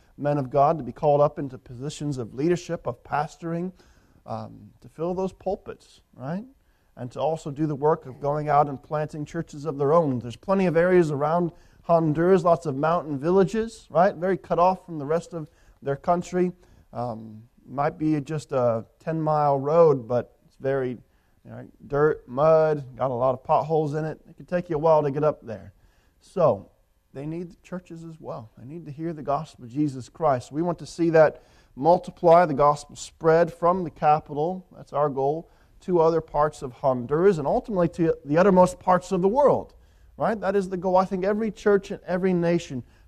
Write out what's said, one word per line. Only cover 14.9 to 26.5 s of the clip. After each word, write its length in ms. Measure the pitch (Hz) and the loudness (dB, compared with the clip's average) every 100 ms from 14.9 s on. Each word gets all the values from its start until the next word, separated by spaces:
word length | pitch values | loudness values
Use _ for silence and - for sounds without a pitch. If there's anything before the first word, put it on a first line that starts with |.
| 160 | -10
the 80 | 139 | -4
rest 260 | 165 - | -4 -4
of 140 | 170 151 _ _ _ | -12 -14 _ _ _
their 160 | 139 139 | -6 -4
country. 540 | - 175 170 180 180 180 _ _ _ | -2 -2 -2 -2 -2 -4 _ _ _
Um, 520 | 117 120 110 110 107 117 _ | -10 -8 -10 -14 -20 -20 _
might 340 | - 131 151 165 | -12 -6 -4 -2
be 220 | 156 151 | -2 -2
just 300 | 135 156 - | -4 -8 -4
a 340 | 135 120 113 117 _ | 0 0 0 -6 _
ten-mile 640 | - 160 156 151 147 139 | -8 -4 -2 0 2 0
road, 480 | 139 165 165 139 113 | 2 4 6 4 0
but 280 | 123 110 _ | -4 -4 _
it's 120 | _ _ | _ _
very, 340 | 131 139 127 120 _ _ _ _ | -4 -2 -4 -8 _ _ _ _
you 60 | - | -20
know, 180 | 117 127 _ 113 | -20 -20 _ -6
dirt, 420 | 143 151 - - | 0 2 0 -6
mud, 560 | 123 156 160 156 151 127 120 | 0 4 4 4 0 -6 -6
got 160 | 131 | -4
a 20 | |
lot 180 | 120 131 | -2 -2
of 120 | 123 | -2
potholes 500 | - 147 143 160 156 | 0 0 0 -2 -2
in 100 | 151 | -4
it. 160 | 156 - - | -8 -10 -18
It 80 | - | -20
could 120 | - | -8
take 200 | 180 180 | -6 -4
you 60 | |
a 40 | 147 | 0
while 240 | 165 151 | 4 4
to 60 | 147 | 2
get 100 | 143 | 0
up 240 | 151 - 120 | -2 -2 -8
there. 260 | 101 92 - _ _ _ _ | -14 -16 -20 _ _ _ _
So 480 | _ 180 156 | _ 0 2